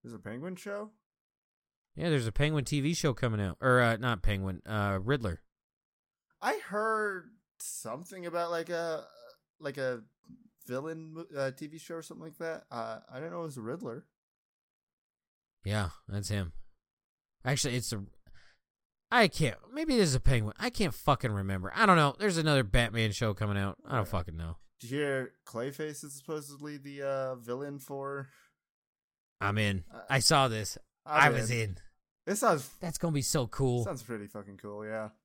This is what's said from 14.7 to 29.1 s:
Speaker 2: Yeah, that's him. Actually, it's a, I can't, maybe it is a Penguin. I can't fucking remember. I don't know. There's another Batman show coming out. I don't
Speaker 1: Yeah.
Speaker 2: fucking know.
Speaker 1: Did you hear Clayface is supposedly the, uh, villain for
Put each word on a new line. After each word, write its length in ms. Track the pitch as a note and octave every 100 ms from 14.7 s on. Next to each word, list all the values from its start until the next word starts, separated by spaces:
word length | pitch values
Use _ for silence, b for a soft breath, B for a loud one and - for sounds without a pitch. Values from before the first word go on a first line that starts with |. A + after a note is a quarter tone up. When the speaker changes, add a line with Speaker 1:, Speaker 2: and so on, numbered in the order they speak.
| _ _ _ _ _ _ _ _ _
Speaker 2:
Yeah, 260 | F#2 G#2+ F#2+ - -
that's 200 | G2+ G2+
him. 240 | G#2 F2 - - _ _ _ _ _ _ _
Actually, 320 | B2+ C3+ - B2
it's 160 | -
a, 100 | G#2+ G2 - - b b b _ _ _ _ _
I 180 | A#3+ G#3
can't, 280 | - D3 F2+ -
maybe 220 | C4 D#4+
it 60 | B3
is 140 | F3+
a 60 | C3
Penguin. 340 | - B2+ G#2+ -
I 120 | A#3+
can't 220 | A#3+ F#3+
fucking 380 | G#2+ - C3+ B2
remember. 400 | G2+ G2 F#2+ F#2 -
I 100 | G#3+
don't 100 | F3
know. 200 | C#3+ B2+
There's 200 | G#3 E3
another 260 | D#3 C#3
Batman 480 | A2+ B2 A#2 A2+ A2
show 200 | G2 A2+
coming 220 | G2 G#2+ G2+
out. 220 | G2 - -
I 60 | B2
don't 40 |
Speaker 1:
Yeah. 40 | F#2
Speaker 2:
fucking 260 | F#2 F2+ D#2+
know. 200 | E2 D#2+ - _
Speaker 1:
Did 100 | A#2
you 80 | C#3
hear 340 | C#3+ C3+ B2+ _ -
Clayface 580 | A2+ C3 C#3 D3+ C#3+
is 100 | D3 C#3
supposedly 580 | - D#3 C#3+ C#3+ D3 D3
the, 260 | C#3 C#3
uh, 320 | C#3 C3+ C3 B2+
villain 420 | A#2 B2 C#3+ C#3+
for 500 | - C#3 C#3 C#3 C3+ b b b _ _ _ _ _